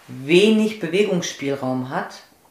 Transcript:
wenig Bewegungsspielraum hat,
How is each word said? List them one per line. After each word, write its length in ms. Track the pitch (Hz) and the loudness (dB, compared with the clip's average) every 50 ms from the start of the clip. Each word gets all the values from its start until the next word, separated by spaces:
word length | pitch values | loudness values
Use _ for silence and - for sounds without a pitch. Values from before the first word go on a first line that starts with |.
| - - | -20 -18
wenig 720 | 127 127 135 143 165 180 208 220 220 214 220 214 - - | -16 -10 0 4 6 6 6 6 4 4 2 0 -4 -6
Bewegungsspielraum 1120 | 175 160 175 196 208 196 185 170 165 - - - 139 139 139 139 131 131 131 127 127 131 | -6 -4 0 0 0 0 0 -2 -2 -4 -8 -6 -4 -4 -4 -4 -4 -4 -4 -4 -4 -6
hat, 240 | 147 185 208 - - - - _ _ _ _ _ | -6 -6 -6 -8 -12 -20 -20 _ _ _ _ _